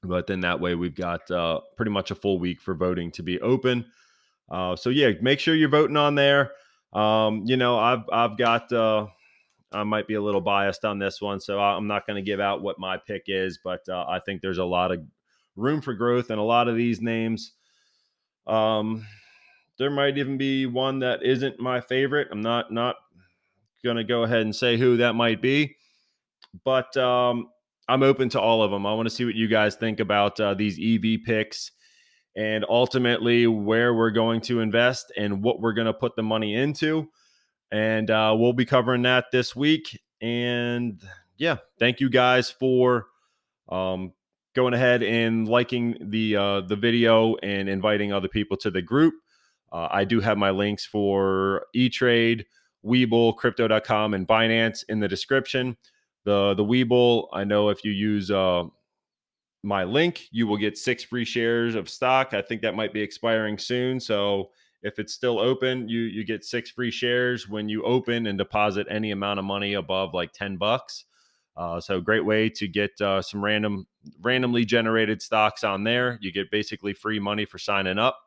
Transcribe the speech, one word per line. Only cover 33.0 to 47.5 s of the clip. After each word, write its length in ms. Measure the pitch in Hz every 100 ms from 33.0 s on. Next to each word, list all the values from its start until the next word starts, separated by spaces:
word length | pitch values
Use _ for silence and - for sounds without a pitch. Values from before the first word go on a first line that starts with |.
| 123 120 120 120 117
where 480 | 110 101 113 120
we're 160 | 117 113
going 320 | 107 113 113
to 200 | 113 120
invest 500 | 110 113 120 127 - -
and 280 | 104 98
what 180 | 110 -
we're 120 | 113
gonna 200 | 110 113
put 220 | 107 127 -
the 80 |
money 320 | 110 110 107 107
into. 520 | 143 143 156 156 156 _ _ _ _ _ _
And, 380 | 107 110 110 107
uh, 260 | 110 110 110
we'll 180 | 117
be 120 | 123 123
covering 380 | 131 117 123
that 220 | 123 127 123
this 240 | 127 123 -
week. 440 | 147 156 156 - _ _
And 800 | 113 120 120 120 120 120 120 101 95 90 _ _
yeah, 200 | 156 143 - _
thank 220 | 120 120
you 100 | 135
guys 400 | 127 123 127 123
for, 560 | - 131 127 127 123 107 _ _ _ _ _ -
um, 460 | 92 92 92 92 _ _ _ _ -
going 180 | 127
ahead 300 | 123 123 120
and 440 | 107 117 113 113 110
liking 480 | 120 123 123 117 117
the, 340 | 95 110 110 104
uh, 260 | 101 98
the 140 | 92 104
video 600 | 117 117 113 113 113 110
and 260 | 98